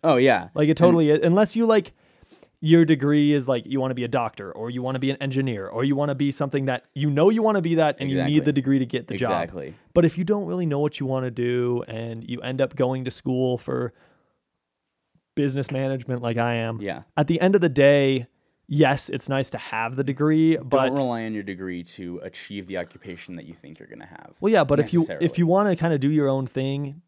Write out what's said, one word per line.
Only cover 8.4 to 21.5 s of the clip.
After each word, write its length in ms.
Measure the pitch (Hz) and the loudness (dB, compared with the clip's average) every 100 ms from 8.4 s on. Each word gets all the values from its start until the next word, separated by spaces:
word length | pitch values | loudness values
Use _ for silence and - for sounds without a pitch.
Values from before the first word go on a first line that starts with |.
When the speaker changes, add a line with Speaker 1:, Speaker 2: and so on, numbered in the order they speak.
Speaker 2:
the 80 | 147 | 2
degree 260 | 143 131 139 | 0 2 0
to 40 | |
get 240 | 123 127 - | 0 -6 -6
the 80 | 98 | -4
job. 140 | 120 95 | -2 -2
Speaker 1:
Exactly. 300 | 82 90 69 85 _ | -4 -10 -14 -16 _
Speaker 2:
But 100 | 170 | 2
if 140 | 165 165 | 4 2
you 60 | |
don't 200 | 175 208 | -2 -2
really 220 | 180 180 170 | -2 -4 -2
know 120 | 143 | 0
what 220 | 147 - | -2 -2
you 60 | 131 | -4
wanna 240 | 131 127 | -2 -4
do 520 | 117 123 123 123 120 - | -2 -2 0 0 -2 -4
and 340 | 113 117 113 113 | -10 -10 -12 -10
you 140 | 120 | -8
end 180 | 123 131 | -6 -2
up 160 | 131 131 | -2 0
going 300 | 127 131 127 | 0 0 -6
to 40 | |
school 460 | - - 127 127 123 | -8 -4 -2 0 -2
for 380 | - 127 123 _ _ _ _ _ _ _ _ _ _ _ _ _ _ | -4 -4 -6 _ _ _ _ _ _ _ _ _ _ _ _ _ _
business 360 | - 143 135 135 | -2 -2 -2 -6
management 520 | 135 135 135 120 123 | -4 -4 -6 -6 -6
like 140 | 120 117 | -4 -2
I 180 | 117 | -2
am, 260 | 117 113 113 | -2 -4 -6
Speaker 1:
Yeah. 220 | 101 71 - - | -8 -10 -6 -2
Speaker 2:
at 120 | 147 | 0
the 120 | 170 | 2
end 140 | 180 | 4
of 60 | 196 | 4
the 80 | 170 | 2
day, 580 | 135 139 143 139 131 120 _ _ _ - | 4 6 6 4 0 -4 _ _ _ -4
yes, 400 | 147 139 139 - | 2 4 2 -4
it's 200 | 131 - | -8 -4
nice 220 | 135 131 | -4 -4
to 80 | 120 | -8
have 380 | - 110 117 127 | -8 -6 -6 -4
the 80 | |
degree, 520 | 135 135 151 156 160 156 | -4 0 2 4 4 2
but 320 | 131 135 131 | 0 2 2
Speaker 1:
Don't 80 | 139 | 0
rely 280 | 127 117 | -2 -4
on 100 | 113 | -4
your 80 | 107 | -6
degree 400 | 98 | -8